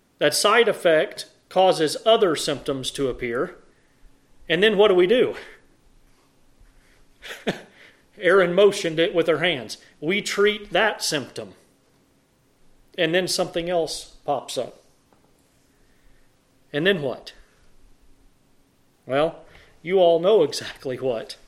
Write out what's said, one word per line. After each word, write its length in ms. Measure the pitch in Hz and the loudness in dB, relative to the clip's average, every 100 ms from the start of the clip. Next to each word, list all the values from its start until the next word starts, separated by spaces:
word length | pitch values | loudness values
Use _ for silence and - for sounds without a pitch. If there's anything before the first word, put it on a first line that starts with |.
| _ - | _ -4
That 160 | 151 | -2
side 340 | - 208 226 220 | 2 4 4 4
effect 580 | - 175 156 190 - - _ _ | 2 2 2 0 -6 -18 _ _
causes 480 | 185 185 156 151 - 220 | 2 2 2 -2 0 2
other 300 | 226 190 143 | 4 2 0
symptoms 560 | - 131 - 135 123 | -4 -6 -6 -6 -8
to 160 | - 135 | -4 -6
appear. 480 | 117 120 120 139 - _ _ _ _ - _ _ _ - | -4 -6 -4 -6 -10 _ _ _ _ -20 _ _ _ -4
And 140 | 165 | 2
then 140 | 214 196 | 2 4
what 120 | 208 | 6
do 60 | |
we 140 | 180 180 | 6 4
do? 260 | 247 127 - - - _ _ _ _ _ _ _ _ _ _ _ _ _ _ _ _ - - 226 | 4 2 -4 -14 -20 _ _ _ _ _ _ _ _ _ _ _ _ _ _ _ _ -20 -10 -8
<laughs> 80 | - - - - _ _ - | -8 -14 -20 -20 _ _ -4
Erin 360 | 185 196 175 | 2 2 2
motioned 460 | 180 202 196 170 156 | 4 4 2 -4 -2
it 140 | 165 | 0
with 120 | 175 165 | 0 0
her 120 | 147 | 0
hands. 400 | 175 139 107 - - _ | -2 -4 -8 -16 -20 _
We 220 | 151 202 | -6 -4
treat 500 | - - 208 208 208 | -4 0 0 0 -4
that 300 | 170 214 214 | 0 0 -2
symptom. 520 | - 151 113 - 101 - _ _ _ _ _ _ _ _ _ _ _ _ _ - | -6 -6 -8 -14 -16 -20 _ _ _ _ _ _ _ _ _ _ _ _ _ -4
And 160 | 160 | -2
then 140 | 180 175 | 0 -2
something 420 | - 175 175 170 | -4 -4 -6 -4
else 480 | 175 156 - - - | -2 -4 -8 -16 -12
pops 320 | - 131 - 131 | -6 -6 -6 -8
up. 240 | 113 - _ _ _ _ _ _ _ _ _ _ _ _ _ _ _ _ _ _ _ | -10 -14 _ _ _ _ _ _ _ _ _ _ _ _ _ _ _ _ _ _ _
And 140 | 147 180 | -2 -2
then 160 | 185 | -2
what? 300 | 139 107 - - _ _ _ - - _ _ _ _ _ _ _ _ _ _ _ | -4 -10 -14 -20 _ _ _ -20 -20 _ _ _ _ _ _ _ _ _ _ _
Well, 360 | - 135 160 - - - _ _ | -4 -2 -2 -4 -18 -20 _ _
you 160 | 165 190 | -2 4
all 220 | 170 165 | 4 4
know 240 | 180 214 | 4 4
exactly 520 | 147 - - - 143 120 | 2 -2 -12 -12 -10 -6
what. 400 | 131 113 - - | -4 -6 -10 -18